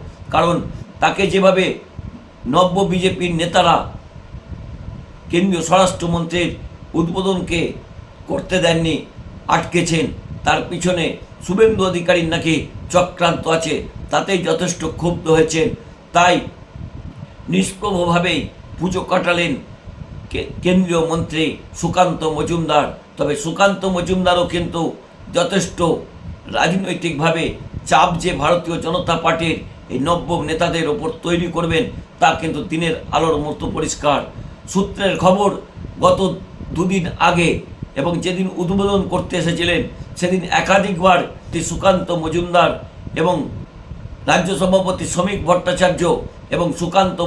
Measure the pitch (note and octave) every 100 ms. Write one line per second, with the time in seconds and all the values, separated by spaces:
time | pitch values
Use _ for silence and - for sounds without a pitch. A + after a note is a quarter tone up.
0 | - - - D#3 E3 D#3+ - - - -
1 | D#3+ F#3+ F#3+ F#3+ F#3+ F#3 F3 - - -
2 | - - - - A#2+ D#3 F3+ F3+ F#3+ F#3
3 | F3+ - F3+ D#3+ E3+ F#3 F3 C#3+ - -
4 | - - - - - - - - - -
5 | - - - E3+ G3 E3+ D#3+ F#3+ F#3 -
6 | E3+ E3+ E3 F3 E3+ - - - - E3
7 | E3 F#3 F#3+ F3+ - E3 C#3 - - -
8 | - - - C#3 - F3+ E3 E3 D#3+ C#3+
9 | - - - - - E3 - F3 E3 E3
10 | B2+ - - - - D#3+ - F3 F3+ F3
11 | D3+ - - - - G3 A3 G#3 F#3+ E3+
12 | E3+ F3+ E3 E3 E3 D3+ - - - -
13 | C3+ - E3+ E3 - D#3+ D#3 C#3 - -
14 | - D3+ - F#3+ E3 - F3 - D#3+ -
15 | E3 F3 D#3+ D#3+ D#3 D#3+ D#3 - - -
16 | - E3+ F3+ E3+ - - - - - -
17 | - - - - - F#3 F#3 - G#3 F#3
18 | F3 F3 F3 D#3 F#2+ - - - F3 F3+
19 | - - D3+ F3 E3+ C3 - - - -
20 | - - - F#2 - - F3 F#3 F3+ E3+
21 | D#3+ E3 - D#3 D#3 - - - E3+ F3
22 | F3+ D3+ D#3+ D3+ D#3 E3+ D#3+ D3 - -
23 | - - D3 D3 E3 E3 G3+ F#3 F#3+ F3+
24 | E3+ F#3 F3+ F3 F3 F3 E3+ E3+ D#3+ -
25 | - - - E3 F3 G3 - - E3+ -
26 | - - - - - A2+ D#3 F#3+ F#3+ F3
27 | E3+ C#3 E3 E3 D3 - - - - D#3+
28 | F3 E3 - D3 D3+ F3 E3 D#3+ D#3+ F3+
29 | E3+ E3 E3 D#3+ - - - - - B2+
30 | D3 F3 D3+ E3 D3 D#3+ E3+ E3 D#3 D3
31 | D#3+ - E3+ F3 E3+ E3 E3+ D#3+ - -
32 | - - E3+ D#3+ D#3+ D3+ - D#3+ E3 D#3
33 | - D3 E3 D3 D3 - C#3 B2+ D#3 -
34 | D3 C#3 - - - - - F#3+ G3 -
35 | G3 E3 F3 G3 G3 C#3+ - - - -
36 | E3 F3+ F#3+ F3+ - - - D#3+ F3+ F#3+
37 | E3 - E3+ E3+ E3+ - - - - -
38 | E3+ E3+ F3+ F3+ F#3 - E3+ G3 G3+ G3+
39 | - F3+ - F3+ E3 E3 F3 E3+ - -
40 | - - F3+ F#3 E3+ D#3+ E3 G3 G3+ E3+
41 | F#3 F3+ - - - E3 - E3+ G3 F#3
42 | F3 F3 D#3+ E3+ F3 F3 D#3 B2 - -
43 | - - E3+ F3 B2+ - - - - -
44 | - - - E3+ F3 F#3 F3+ F#3+ F#3 -
45 | E3 E3+ F#3 G3 D#3 F3+ F3+ F3+ F3+ E3
46 | E3+ - - - - C#3+ E3 - E3+ F3+
47 | F#3+ E3